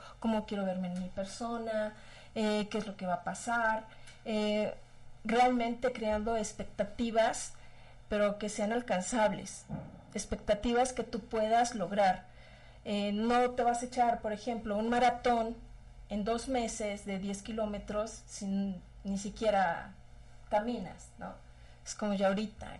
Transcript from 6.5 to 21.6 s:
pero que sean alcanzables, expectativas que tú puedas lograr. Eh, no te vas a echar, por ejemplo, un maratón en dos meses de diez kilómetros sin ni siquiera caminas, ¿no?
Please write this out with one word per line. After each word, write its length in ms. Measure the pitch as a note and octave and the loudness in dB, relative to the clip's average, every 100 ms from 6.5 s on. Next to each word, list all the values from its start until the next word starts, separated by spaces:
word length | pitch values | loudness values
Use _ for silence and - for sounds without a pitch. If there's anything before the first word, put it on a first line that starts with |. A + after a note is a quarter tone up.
| - - - G3+ - A#3 A3 A3+ - - - - - - - - | -6 -8 -2 -2 0 2 4 4 2 -6 -10 -16 -18 -18 -18 -2
pero 280 | G#3 G#3 G3+ | 2 2 2
que 100 | G#3+ | -4
sean 240 | G#3 G#3 | -2 0
alcanzables, 920 | A#3+ A#3+ F#3 F#3 B3 G#3 - G3 - - - - - - | 0 0 0 2 4 4 2 -6 -12 -10 -10 -8 -16 -10
expectativas 800 | G#3 - - - G#3 A#3+ A#3+ C4 | -8 -4 -4 0 2 4 4 4
que 120 | - | 2
tú 180 | - A3+ | -4 -6
puedas 540 | - A3 G#3+ A#3 A#3+ A3 | -2 0 4 4 4 0
lograr. 500 | F3+ G3+ F#3+ F#3 - - - - - - | 0 6 6 4 -4 -20 -20 -20 -20 -12
Eh, 300 | A3+ G#3 G#3 | -4 -2 0
no 380 | G#3 A#3 A#3+ B3 | 0 4 4 4
te 120 | B3 | 4
vas 180 | A#3 A#3+ | 2 2
a 40 | B3 | 0
echar, 340 | C4 A#3 A#3 | 2 4 2
por 140 | G#3+ | -2
ejemplo, 440 | G#3 B3 A3+ A3 G#3 | -4 -4 -4 -2 0
un 120 | A3+ | 2
maratón 640 | A#3+ A#3+ A#3+ B3 A#3 A3+ A#3 - - - - - | 4 4 4 2 2 0 -4 -12 -18 -18 -18 -6
en 160 | G#3 G#3 | -2 0
dos 240 | A#3 C4+ | -2 0
meses 560 | C4 A3+ - G#3 G3+ G3+ | -2 -2 -2 -4 -4 -6
de 140 | F#3+ | -4
diez 220 | G3+ G3 | -4 -6
kilómetros 800 | - A3 G#3 G3+ G3 G#3 A3+ - - | -6 -4 -4 -4 -4 -4 -4 -8 -14
sin 540 | - G3 G3 G3 F3 - - G3 | -8 -2 0 -2 -4 -12 -12 -6
ni 120 | G3 | -4
siquiera 760 | G3+ - A3 G3+ F3+ D#3+ G3 - - - - - - | -6 0 2 4 2 0 -6 -16 -18 -20 -18 -18 0
caminas, 580 | G#3+ A3+ A3+ F3+ - - - | 0 0 -4 -6 -12 -16 -14
¿no? 160 | F#3+ - - - | -12 -12 -18 -20